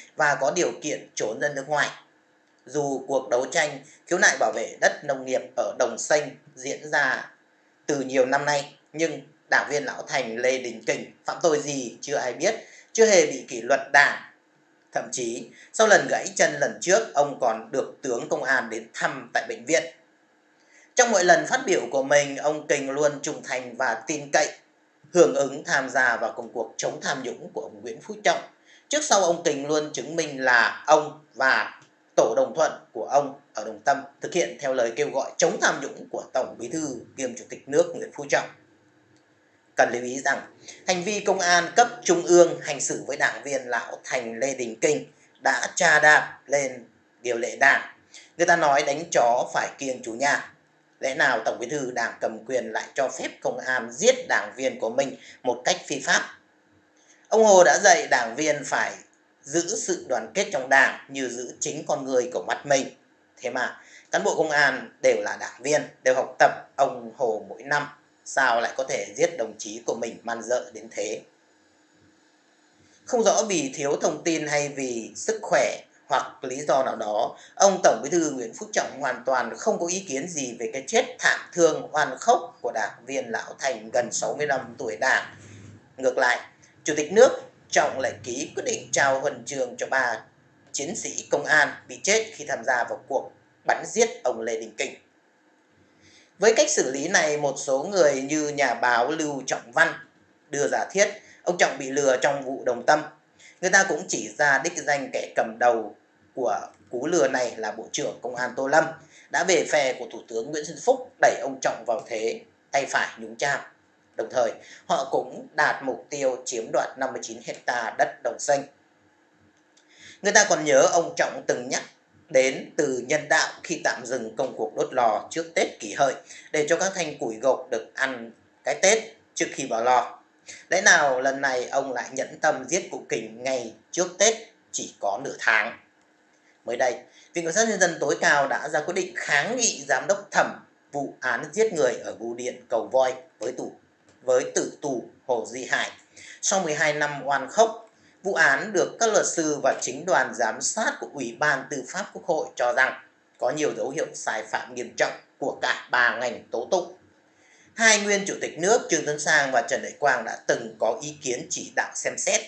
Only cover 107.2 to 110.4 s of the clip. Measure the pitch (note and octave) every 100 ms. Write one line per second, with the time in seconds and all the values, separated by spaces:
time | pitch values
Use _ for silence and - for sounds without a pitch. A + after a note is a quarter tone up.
107.2 | C3+ C3 A#2+ G#2+ A2 A2+ - - C#3 -
108.2 | B2 A#2+ B2 B2 C3+ D#3 D#3 - - -
109.2 | - C#3+ F3+ E3 - D#3 C3+ B2 A2+ A2+
110.2 | - A2+